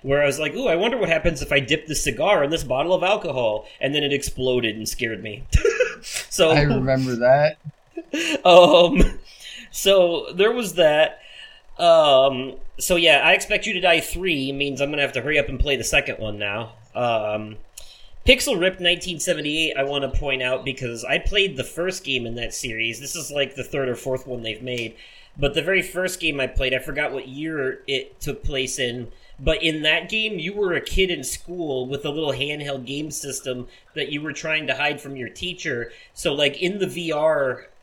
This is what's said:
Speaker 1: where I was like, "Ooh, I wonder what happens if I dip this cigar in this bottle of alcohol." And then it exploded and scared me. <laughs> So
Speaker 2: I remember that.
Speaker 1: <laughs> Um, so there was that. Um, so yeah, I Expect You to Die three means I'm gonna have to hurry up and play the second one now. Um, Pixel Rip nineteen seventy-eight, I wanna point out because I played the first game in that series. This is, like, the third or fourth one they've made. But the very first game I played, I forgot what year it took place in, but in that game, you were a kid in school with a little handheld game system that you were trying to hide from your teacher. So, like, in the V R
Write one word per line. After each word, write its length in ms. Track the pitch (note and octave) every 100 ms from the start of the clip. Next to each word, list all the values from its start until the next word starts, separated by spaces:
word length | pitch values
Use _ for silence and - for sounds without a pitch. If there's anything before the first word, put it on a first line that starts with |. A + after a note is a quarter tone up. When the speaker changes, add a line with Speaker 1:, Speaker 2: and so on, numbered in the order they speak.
Speaker 1:
where 200 | C3 C#3+
I 40 | C#3+
was 140 | C3+
like, 140 | D3+
"Ooh, 120 | F#3 C4
I 80 |
wonder 220 | E3+ A3+ B3+
what 100 | F3
happens 320 | D#3+ E3+ D3
if 100 | C#3+
I 80 | C#3+
dip 260 | B2 D#3 -
this 160 | C#3+
cigar 400 | D3+ A#2 F3 G3
in 80 | C#3+
this 140 | D#3+
bottle 280 | C#3 C3 E3
of 100 | F#3
alcohol." 640 | F3+ G#3+ F3 B2+ A2+ G#2+ - -
And 140 | C#3
then 80 | D3
it 100 | C#3+
exploded 640 | C#3 - - B2+ B2 A2+ G#2+
and 120 | G#2+
scared 340 | - A#2 G#2+
me. 220 | G#2+ G#2 -
<laughs> 40 | - G#4+ - A#4 - - - -
So 200 | - E3
Speaker 2:
I 100 | D#3
remember 560 | D3 C3+ C3 C3 C3 A#2+
that. 400 | B2 C#3 D3+ - D3+ - _ - -
Speaker 1:
<laughs> 320 | D4+ E4+ D#4+
Um, 720 | F3+ F3 F3 F#3 F3 F#3 - - - - - - -
so 640 | - G3 G3 F3 E3 -
there 180 | F3 G#3+
was 220 | B3 G3+
that. 460 | D#3+ D#3 D3+ D#3 - - - - - - -
Um, 760 | E3+ E3 D3+ C3+ C3+ B2+ C3 - - -
so 180 | - F3
yeah, 260 | E3 C#3+
I 80 | D#3
Expect 340 | F#3+ - G3+ A3
You 60 |
to 80 | F#3
Die 200 | F3 E3
three 520 | - E3+ F#3 D3+ C3+
means 280 | C#3 C#3+ C3
I'm 100 | C#3+
gonna 120 | D3
have 100 | C#3
to 60 | C3
hurry 160 | B2+ D3+
up 100 | C#3
and 100 | C3
play 180 | D3 C3
the 80 |
second 340 | A2+ D3 C#3+ A2+
one 200 | A2 G2+
now. 360 | G#2 G#2 A#2 - -
Um, 600 | - A#2+ A2+ G#2+ G#2+ G#2+ G#2+ - - - - - - -
Pixel 340 | B3+ - G3+
Rip 180 | F#3 F#3+
nineteen 400 | F3 F3 F#3 D#3+
seventy-eight, 580 | F3+ D#3 D3 D#3 D#3+ C3+
I 60 |
wanna 280 | C#3 C#3+ C3+
point 320 | - C#3+ C3
out 220 | B2+ B2+
because 380 | C3+ C3 B2 A#2
I 140 | - D#3
played 380 | - G#3 G3 C3+
the 80 |
first 400 | - - F3+ F#3
game 220 | C#3 C3 A#2
in 80 | A#2
that 180 | A#2
series. 460 | - B2+ A2 A2+ A2+
This 160 | C#3 E3+
is, 140 | C3+
like, 220 | C#3+ C3+ -
the 80 |
third 240 | A#2+ C#3+ C3
or 80 | A#2
fourth 300 | C3+ B2+ -
one 160 | B2
they've 200 | A2+ G#2+
made. 320 | B2+ B2 A2+ - - - - -
But 160 | C#3+
the 80 | D#3+
very 200 | D3+ F#3+
first 380 | - E3+ F#3 -
game 200 | D#3+ C#3+
I 60 | C3
played, 260 | - C3
I 40 | B2+
forgot 340 | D#3 C#3+ D3
what 160 | C3 C3
year 540 | C3+ D#3 D#3 C3 C3 -
it 340 | C3+ - -
took 220 | D3 -
place 360 | - C#3 C3 -
in, 300 | B2 B2 A2+ - - -
but 240 | C3+ D#3+
in 200 | E3 D#3
that 260 | D3+ E3 F3+
game, 300 | A3 A3 F#3+
you 160 | D#3+
were 180 | G3+ G3
a 80 | D#3
kid 300 | - F#3 F#3
in 120 | D#3+
school 640 | B2+ - - F3+ D#3+ C3 B2+
with 200 | C#3 D3+
a 40 |
little 220 | D3 D3+
handheld 540 | B2+ C#3+ D3 C#3+ C#3 A#2+
game 240 | C#3+ D#3
system 580 | - C#3+ B2 C3+ B2 B2 - _
that 160 | D#3 C#3+
you 120 | D3
were 100 | D3+
trying 340 | C#3 D#3+ D#3 C#3
to 60 |
hide 240 | B2+ D3 D3
from 160 | C#3
your 140 | C3+ A#2
teacher. 640 | - F3+ F3 E3 A#2+ A#2 - -
So, 180 | - E3
like, 240 | C#3+ C#3+ C3+
in 160 | F3+ G3+
the 80 | F#3
V 260 | E3+ E3
R 540 | D3+ D#3+ D3+ C3+ A#2+ - _